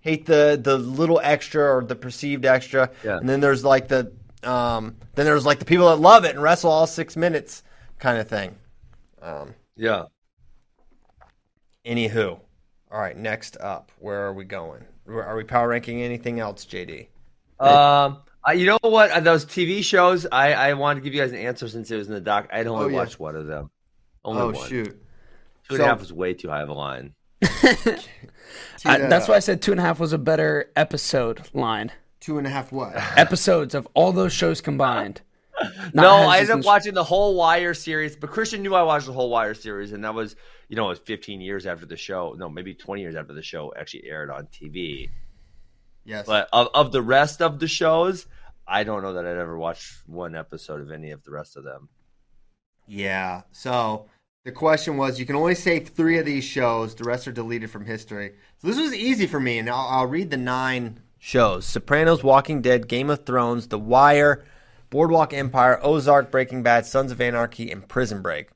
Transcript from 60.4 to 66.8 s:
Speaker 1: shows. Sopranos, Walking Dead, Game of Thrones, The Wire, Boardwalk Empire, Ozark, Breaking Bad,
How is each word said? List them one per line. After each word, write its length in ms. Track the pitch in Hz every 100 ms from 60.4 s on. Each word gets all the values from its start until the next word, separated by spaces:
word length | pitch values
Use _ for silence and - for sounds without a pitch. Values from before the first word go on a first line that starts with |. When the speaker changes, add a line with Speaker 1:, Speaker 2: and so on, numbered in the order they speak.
| 127 127 131 127 120 110 _ _
Speaker 1:
shows. 480 | - 127 113 92 -
Sopranos, 580 | - - 143 165 165
Walking 380 | 135 135 139 151
Dead, 260 | 123 123 107
Game 220 | 120 139
of 140 | 143
Thrones, 440 | - 127 120 120 117
The 100 | 107
Wire, 640 | 107 123 143 147 147 139 - - _ _ -
Boardwalk 420 | 135 165 165 156
Empire, 460 | 143 135 131 127 123
Ozark, 500 | 139 156 139 143 127
Breaking 320 | 131 127 127
Bad, 200 | 120 117